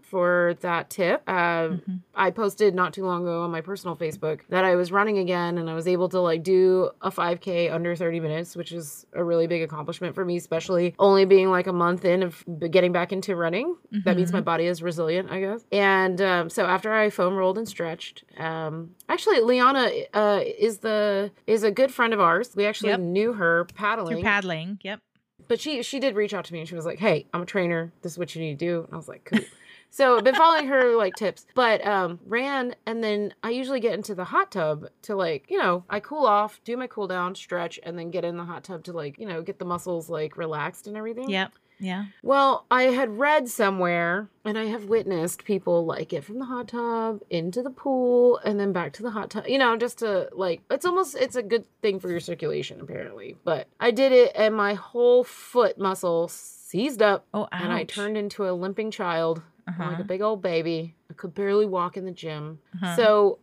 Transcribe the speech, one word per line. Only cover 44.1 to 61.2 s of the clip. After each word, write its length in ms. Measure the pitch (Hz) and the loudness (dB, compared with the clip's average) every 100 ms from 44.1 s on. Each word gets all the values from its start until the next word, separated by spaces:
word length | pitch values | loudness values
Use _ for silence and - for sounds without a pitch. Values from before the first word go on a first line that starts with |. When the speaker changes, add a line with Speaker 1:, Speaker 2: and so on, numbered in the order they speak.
| 185 208 _ | -2 -4 _
Speaker 1:
and 140 | 214 214 | -6 -4
I 80 | 220 | -4
have 200 | 220 202 | -6 0
witnessed 600 | 226 190 180 170 - - | 0 0 -2 -2 -4 -4
people, 400 | 196 180 170 160 | -2 2 2 0
like, 240 | - 160 | -4 -6
get 160 | 165 143 | -8 -8
from 140 | 233 | -10
the 60 | 254 | -8
hot 220 | 247 226 | -8 -8
tub 540 | 240 233 226 220 208 - | -6 -4 -2 -2 -6 -6
into 340 | 170 170 208 | -4 -4 -4
the 60 | 262 | -6
pool 680 | 262 277 262 247 247 247 240 | -6 -2 0 4 6 6 4
and 160 | - 202 | 0 0
then 140 | 202 | 0
back 180 | 185 156 | -2 -4
to 100 | - | -8
the 80 | 233 | -8
hot 180 | 214 - | -8 -8
tub, 180 | 214 - | -8 -2
you 120 | 269 | 2
know, 180 | 254 226 | 2 2
just 220 | 240 - | -2 -4
to, 280 | 226 196 151 | -2 -2 -2
like, 280 | - 185 170 - | -4 -4 -4 -4
it's 160 | 277 359 | -4 0
almost, 300 | 359 381 - | 0 -2 -2
it's 220 | 262 247 | -2 -2
a 60 | |
good 200 | 202 226 - _ | -2 -2 -2 _
thing 200 | 214 190 | -2 -2
for 80 | 185 | -4
your 100 | 170 | -6
circulation, 640 | 165 170 151 147 139 - | -6 -6 -4 -4 -6 -12
apparently. 560 | - - - 101 101 - - | -12 -12 -12 -14 -16 -10 -4
But 220 | 156 - - | -4 -4 -2
I 120 | 240 | 0
did 200 | 226 269 | 4 6
it, 220 | 254 240 - | 8 6 6
and 180 | 214 220 | 2 2
my 180 | 202 | 0
whole 500 | 202 - 240 240 247 | -2 -6 2 6 6
foot 540 | 247 - - 247 214 - | 4 -4 -2 2 2 2
muscle 480 | 190 190 180 165 165 | -2 -2 0 0 0
seized 760 | - - - - 175 277 226 | -6 -18 -20 -8 -4 -2 2
up, 240 | 214 196 - | 4 4 -2
Speaker 2:
Oh, 140 | 208 - | -6 -6
Speaker 1:
and 180 | 180 180 | -6 -4
I 100 | 208 | -2
Speaker 2:
ouch. 120 | 156 208 | -4 -6
Speaker 1:
turned 220 | 208 214 | -4 -4
into 320 | 202 - 190 | -4 -4 -2
a 20 | |
limping 400 | 180 190 196 220 | -2 -4 -4 -6
child, 500 | 208 185 165 165 165 - _ - | -6 -2 0 0 -2 -6 _ -12
like 100 | 170 | -8
a 40 | 160 | -6
Speaker 2:
Uh-huh. 100 | 160 | -6
Speaker 1:
big 180 | 196 185 | -4 -2
old 220 | 208 214 | -2 -2
baby. 520 | 180 165 165 165 165 - - | -2 -2 -2 -4 -6 -12 -20
I 40 | |
could 180 | 156 | -14